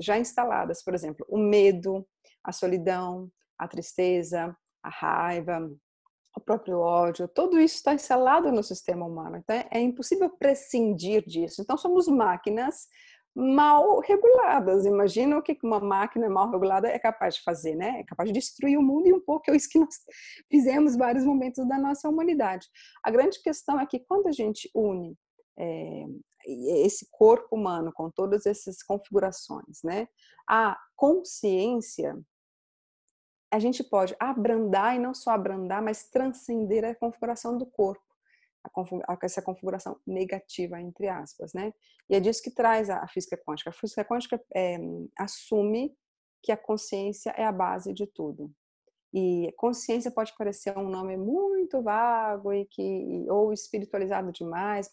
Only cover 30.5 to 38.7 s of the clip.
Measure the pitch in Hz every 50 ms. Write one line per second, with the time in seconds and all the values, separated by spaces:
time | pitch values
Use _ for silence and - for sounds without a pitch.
30.5 | 220 220 220 202 - - - _ _ - 277 294 349 370 359 - - - - 202
31.5 | 185 185 202 240 247 233 226 - - - 160 143 143 - 160 _ _ _ _ _
32.5 | _ _ _ _ _ _ _ _ _ _ _ _ _ _ _ _ _ _ _ _
33.5 | 214 214 214 247 247 - 254 - 214 196 190 180 - - - - 254 240 208 233
34.5 | 226 226 220 196 190 196 202 240 254 247 240 254 262 - - 240 226 202 190 190
35.5 | 190 190 185 180 190 208 220 214 220 - - - - 254 262 269 247 - - -
36.5 | 233 226 214 190 214 220 220 233 233 - 233 233 226 - 233 233 233 - - 233
37.5 | 247 240 254 - _ - 202 196 196 - _ _ _ _ _ _ _ _ _ _
38.5 | _ _ - -